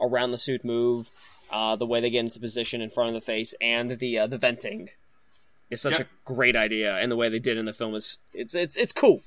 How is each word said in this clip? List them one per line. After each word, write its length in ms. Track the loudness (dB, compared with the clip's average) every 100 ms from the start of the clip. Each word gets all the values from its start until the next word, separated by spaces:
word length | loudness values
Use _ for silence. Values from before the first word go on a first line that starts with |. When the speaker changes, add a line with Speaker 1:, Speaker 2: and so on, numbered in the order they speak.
Speaker 1:
around 300 | 0 2 0
the 80 | -2
suit 260 | -4 -4
move, 460 | 0 2 2 0 -4 -16 -20 -20 -8
uh, 260 | -2 0 0
the 80 |
way 160 | 0 0
they 80 | 2
get 120 | 0
into 200 | -2 -6
position 400 | -8 -6 -4 -4
in 80 | -4
front 200 | -2 -2
of 60 |
the 60 | -2 -2
face, 260 | -2 -4 -2
and 380 | 0 0 -2 -4
the, 200 | -2 0
uh, 60 | 0
the 120 | 2
venting 500 | 0 0 -6 -10 -12 -20 -20 -20 -20 -20 -20 -20 -10
is 140 | -4
such 160 | 0 -2
Speaker 2:
Yep. 40 |
Speaker 1:
a 300 | -2 -10 -6
great 240 | 2 4 4
idea, 380 | 2 2 0 0
and 160 | 0
the 40 | 2
way 120 | 0
they 100 | 0
did 180 | 0 -2
in 80 | -2
the 60 |
film 200 | -4 -4
is, 220 | -4 -4 -6 _
it's, 220 | -10 -6
it's, 240 | -4 -2 0
it's 140 | -2
cool. 280 | 4 6 6